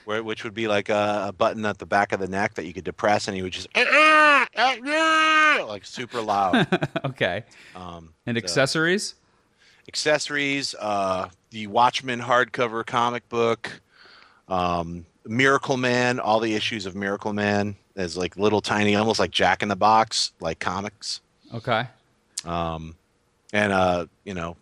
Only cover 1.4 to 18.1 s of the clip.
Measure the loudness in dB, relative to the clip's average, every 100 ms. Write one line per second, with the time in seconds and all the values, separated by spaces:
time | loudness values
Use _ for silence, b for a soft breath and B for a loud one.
1.4 | 0 0 -4 -4 0 2 2 0 -2 -2
2.4 | -2 -4 -10 -10 -10 -2 2 2 0 -6
3.4 | -6 -8 -6 -2 2 4 6 6 6 4
4.4 | 2 0 0 0 -2 0 2 4 4 4
5.4 | 4 2 -2 -8 -10 -10 -8 -4 0 2
6.4 | 4 2 2 0 -2 -6 -8 -2 -2 -2
7.4 | -8 B B -16 -16 -16 -18 _ -6 -4
8.4 | 0 2 2 2 0 0 -4 -12 b b
9.4 | b b b b -12 -2 2 2 0 -2
10.4 | -2 -2 -4 -6 -4 -2 0 -2 -4 -10
11.4 | _ -12 -2 2 2 2 -4 -6 2 2
12.4 | 2 0 -2 -2 -2 0 0 -2 -4 0
13.4 | 0 0 -6 -14 b b b b b b
14.4 | -4 -2 0 -2 -4 -10 -16 _ -6 0
15.4 | 2 2 0 -2 0 2 2 0 2 2
16.4 | 2 -2 -4 -6 -8 -6 -4 -4 -4 -2
17.4 | 0 0 -2 -6 _ -8 -6